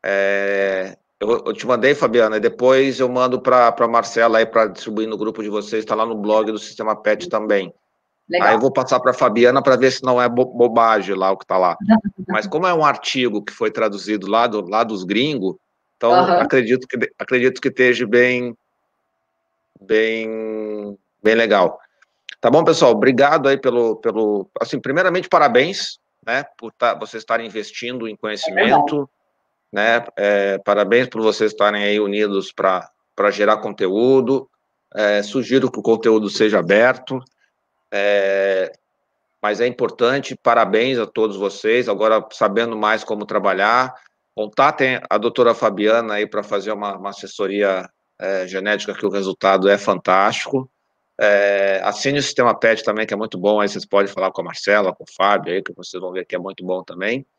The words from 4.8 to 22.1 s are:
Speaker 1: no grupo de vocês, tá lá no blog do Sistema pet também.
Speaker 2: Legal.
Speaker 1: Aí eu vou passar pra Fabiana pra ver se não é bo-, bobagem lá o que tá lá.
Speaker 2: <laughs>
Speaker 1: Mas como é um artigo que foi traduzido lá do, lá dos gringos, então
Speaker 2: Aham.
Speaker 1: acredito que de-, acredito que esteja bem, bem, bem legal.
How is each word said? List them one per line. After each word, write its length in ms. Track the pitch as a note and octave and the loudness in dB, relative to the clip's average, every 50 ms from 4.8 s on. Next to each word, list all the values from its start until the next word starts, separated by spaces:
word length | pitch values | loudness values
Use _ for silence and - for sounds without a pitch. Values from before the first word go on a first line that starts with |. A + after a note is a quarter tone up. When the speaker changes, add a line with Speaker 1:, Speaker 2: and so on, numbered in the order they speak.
| - A#2 G#2+ G#2+ A2 A2 | -12 -8 -6 -4 -4 -4
Speaker 1:
no 100 | A2 G2 | -4 -6
grupo 240 | G#2+ A2 A2 - | -6 -6 -6 -6
de 60 | G#2+ G#2 | -8 -6
vocês, 360 | G2+ G#2 G2+ G#2 - A2 G#2+ | -6 -6 -6 -4 -6 -6 -4
tá 100 | - A2 | -2 -2
lá 120 | G#2+ A2 | -2 -2
no 100 | A#2 A2+ | -2 -4
blog 340 | G#2+ G2+ G#2 G#2+ A2 G#2+ G#2+ | -6 -2 2 2 2 2 0
do 80 | A2 G#2 | -4 -8
Sistema 380 | - - - - A2 A2 G#2+ | -10 -14 -12 -6 -4 -4 -4
pet 320 | - - G#2+ G#2+ G#2 - - | -2 0 -2 -2 -2 -2 -4
também. 460 | - G#2+ G#2+ G#2 G#2 G2 F#2 F2 - _ _ _ _ _ _ _ _ _ _ _ | -4 -4 0 0 0 0 0 -4 -14 _ _ _ _ _ _ _ _ _ _ _
Speaker 2:
Legal. 200 | E3+ F3 F3+ E3+ | -2 2 2 4
Speaker 1:
Aí 60 | A2+ | 2
eu 60 | A2+ | 4
vou 120 | B2 C3+ | 2 0
passar 280 | B2+ C#3 B2+ - C3 B2 | 0 0 0 0 0 2
pra 120 | B2 B2+ | 2 0
Fabiana 480 | A#2+ - C3+ A#2+ G#2 A#2 A#2+ A#2+ B2+ C#3 | 0 2 0 0 4 4 4 4 4 4
pra 140 | C3 C#3 C3 | 4 2 2
ver 160 | A#2 C3 C3 | 4 4 2
se 140 | B2+ - - | 2 0 -2
não 180 | B2+ B2 B2 | 0 2 2
é 60 | B2 A#2+ | 2 0
bo-, 180 | A#2+ B2 B2+ | 2 0 -2
bobagem 680 | B2+ - A#2+ A#2+ A#2+ A2+ A#2 A2+ A2+ A2 G#2+ F#2+ F#2+ G2 | -2 2 2 2 4 4 4 4 4 4 2 0 -2 -2
lá 160 | F#2 F#2+ F#2+ | 0 0 0
o 40 | F#2+ | 0
que 80 | F#2+ - | -2 -4
tá 140 | _ F#2+ F#2 | _ 0 2
lá. 180 | F#2 F2+ E2+ - | 2 2 0 -2
Speaker 2:
<laughs> 480 | G3+ G3 A3 A3 - G#3 - - F#3 - | 2 2 2 2 2 -4 -10 -10 -10 -4
Speaker 1:
Mas 180 | F#3+ G#3+ G3+ | -4 -4 -4
como 180 | G3+ D3 D3+ F3+ | -4 -4 -2 0
é 80 | F3+ | 0
um 120 | F3 D#3+ D3+ | 0 2 2
artigo 580 | D3 C3+ - - - - C#3 B2 A#2+ G#2 G#2 G2+ | 0 0 -2 -6 -6 -4 -2 -2 -2 -2 -4 -8
que 80 | - | -8
foi 200 | - - A#2 G#2+ | -8 -4 -4 -4
traduzido 580 | G#2+ B2 A2+ G#2+ G2+ G2 F#2 G2+ G#2+ G#2 F#2 F#2+ | -2 -2 -2 -2 -2 -6 -6 -4 -4 -4 -2 0
lá 160 | G#2 A2+ A#2+ | 0 2 2
do, 180 | B2 G#2+ G#2+ F#2+ F2 | 2 0 -4 -6 -2
lá 140 | G2+ A2 A#2+ | -2 -2 -2
dos 180 | A2 A2+ F#2+ | -2 -4 -8
gringos, 540 | F#2 F2+ G2+ A2 C3 D#3 D3+ B2 F#2 F#2 E2 - _ _ _ _ _ _ _ | -6 -4 -2 -2 -2 -2 -2 -4 -4 -6 -6 -8 _ _ _ _ _ _ _
então 160 | _ - A#2 A#2 | _ 0 2 4
Speaker 2:
Aham. 260 | - F3+ F3+ F3 F3 | 4 4 4 2 2
Speaker 1:
acredito 460 | - D3 - C3+ A#2+ G#2+ B2 C3 B2+ | 2 2 2 0 2 2 0 -2 -2
que 100 | _ - | _ -6
de-, 160 | A#2+ A2+ - _ _ | -6 -6 -6 _ _
acredito 420 | - - C3 B2+ A#2+ B2+ B2 - | -6 -2 0 2 2 0 0 0
que 80 | - C3+ | -6 -6
esteja 380 | - - B2+ B2 A#2+ A2+ B2+ | 0 2 2 2 4 2 0
bem, 500 | G#2 A2 A#2+ B2 B2 B2 B2 B2 A#2+ A#2 _ _ _ _ _ _ _ _ _ _ _ _ _ _ _ _ _ _ _ _ _ _ _ _ _ | 2 4 4 4 4 2 -2 -4 -8 -10 _ _ _ _ _ _ _ _ _ _ _ _ _ _ _ _ _ _ _ _ _ _ _ _ _
bem, 1160 | G2 G2 A2 A2 A2 A2+ A2+ A2+ A2 A2 A2 A2 A2 A2 A2 G#2+ G#2+ G#2+ G#2+ G#2 G#2 G#2 G2+ _ _ _ _ _ | -4 0 2 2 2 0 -2 -4 -6 -8 -8 -8 -8 -8 -8 -8 -8 -8 -10 -10 -10 -12 -14 _ _ _ _ _
bem 120 | - G#2+ A2+ | 0 2 2
legal. 440 | A#2 A#2 G#2+ G#2 G2+ F2+ E2 - - - _ _ _ _ _ | 4 4 4 4 4 4 2 0 -6 -20 _ _ _ _ _